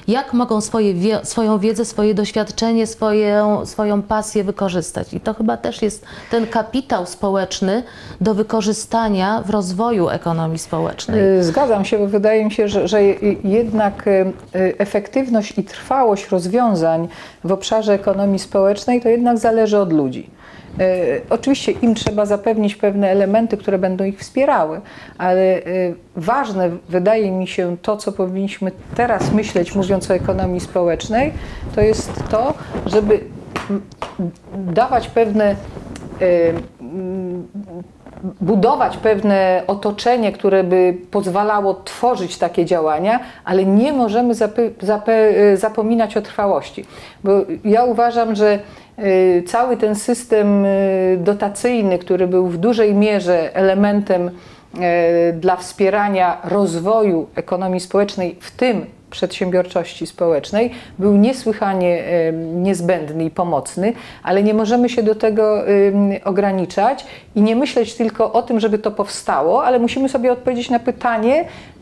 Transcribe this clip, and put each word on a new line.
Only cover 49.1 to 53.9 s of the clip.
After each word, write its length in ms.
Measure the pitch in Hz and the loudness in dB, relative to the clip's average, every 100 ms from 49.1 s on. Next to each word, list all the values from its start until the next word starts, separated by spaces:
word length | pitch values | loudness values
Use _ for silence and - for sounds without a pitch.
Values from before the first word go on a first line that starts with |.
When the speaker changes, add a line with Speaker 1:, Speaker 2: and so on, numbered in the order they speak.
| 185 185 175 | 4 4 4
Speaker 2:
cały 340 | 175 233 254 240 | 2 0 0 2
ten 180 | 214 | 0
system, 720 | 208 - 240 - 214 208 202 | 0 -2 -4 0 2 4 2
e, 40 | 196 196 196 190 185 185 | 2 2 2 2 2 2
dotacyjny, 840 | 175 202 208 202 247 247 196 180 | 0 0 -2 -2 -2 0 2 0
który 280 | - 185 180 | 0 0 2
był 200 | 185 180 | 2 0
w 80 | 170 | 0
dużej 360 | 208 233 214 | 0 2 4
mierze 600 | 202 214 202 180 175 156 185 | 4 2 2 2 0 0 2
elementem, 720 | 190 190 202 | 2 4 2